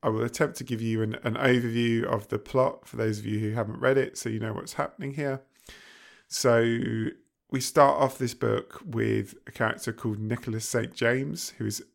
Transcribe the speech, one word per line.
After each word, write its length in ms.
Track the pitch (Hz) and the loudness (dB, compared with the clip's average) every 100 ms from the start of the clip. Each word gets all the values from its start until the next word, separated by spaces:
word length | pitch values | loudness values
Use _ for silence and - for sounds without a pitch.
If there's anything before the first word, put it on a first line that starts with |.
I 80 | 143 | 0
will 140 | 110 | 0
attempt 340 | 117 - 151 - | -2 0 -2 -2
to 80 | - | -6
give 160 | 113 | -4
you 200 | 113 113 | 0 0
an, 140 | 110 107 | 0 -2
an 120 | 120 113 | -4 0
overview 680 | 135 123 117 113 117 113 | 4 4 2 0 2 2
of 240 | - 110 104 | 0 -2 -2
the 120 | 110 | -8
plot 460 | - 131 131 - - | -2 2 2 0 -12
for 120 | 113 | -4
those 220 | 110 104 | -2 -2
of 60 | 107 | -4
you 140 | 107 | -2
who 120 | 107 | -2
haven't 280 | 113 107 - | -2 -4 0
read 180 | 127 135 | 4 4
it, 200 | - - | 2 -4
so 100 | 117 | -6
you 120 | 110 | -4
know 120 | 110 | -4
what's 220 | 107 - | -6 -8
happening 400 | - - - 139 | -4 -6 -4 -10
here. 280 | 139 143 135 _ _ - - - - - - _ | -4 -4 -4 _ _ -20 -20 -20 -20 -20 -20 _
So 480 | - 127 117 117 117 113 113 110 - _ _ _ | 0 4 6 4 2 -2 -2 -4 -6 _ _ _
we 100 | 135 | -4
start 400 | - - 139 147 | 0 6 6 6
off 160 | 131 - | 2 2
this 160 | 123 | -4
book 480 | - 117 107 - - 180 | 0 0 0 -2 -16 -8
with 500 | 113 113 107 98 - - | -2 2 0 -2 -10 -20
a 40 | |
character 420 | - 113 - - | -2 -2 0 -6
called 260 | 110 113 107 | -4 -4 -4
Nicholas 480 | 107 120 - 110 - | -4 -4 -4 -6 -2
Saint 260 | 120 113 | -2 -2
James, 600 | - 117 127 139 165 - - | 0 2 2 -2 -6 -10 -6
who 80 | 107 | -6
is 180 | 104 - | -6 -12